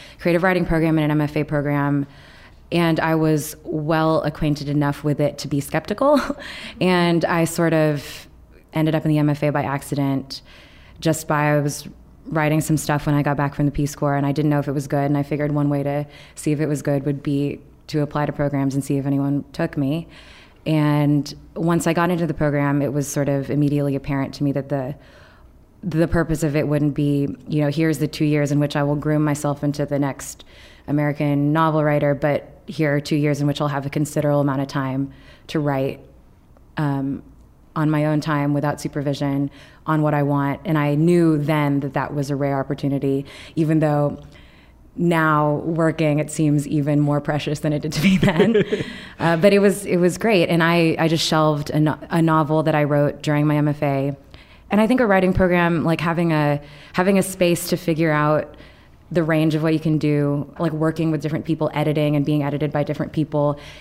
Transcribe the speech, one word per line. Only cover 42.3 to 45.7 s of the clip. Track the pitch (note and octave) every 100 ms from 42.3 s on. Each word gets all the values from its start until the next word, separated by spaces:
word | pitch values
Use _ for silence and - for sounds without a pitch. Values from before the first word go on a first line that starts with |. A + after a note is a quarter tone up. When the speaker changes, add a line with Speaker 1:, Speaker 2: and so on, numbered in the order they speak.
| C#3
Speaker 1:
rare | C#3+ C#3
opportunity, | C3+ C#3+ C#3 C#3 C#3 C3+ C#3+ - - -
even | D#3 D#3+
though | D3+ D3 D3 - - - - - - - - -
now | E3+ E3 D#3 D3+ D3+ D3
working, | -